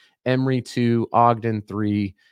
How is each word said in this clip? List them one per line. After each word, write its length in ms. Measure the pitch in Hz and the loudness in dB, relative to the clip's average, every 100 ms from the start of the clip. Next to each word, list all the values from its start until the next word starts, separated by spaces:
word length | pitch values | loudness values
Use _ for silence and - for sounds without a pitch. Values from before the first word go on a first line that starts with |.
| _ _ 127 | _ _ -4
Emory 380 | 127 131 131 | -2 0 -2
two, 440 | - 127 120 117 - | -4 -2 0 0 0
Ogden 480 | 117 120 113 113 107 | 4 4 2 -2 -4
three, 540 | - 101 104 104 98 - _ | -6 -4 -2 0 -2 -8 _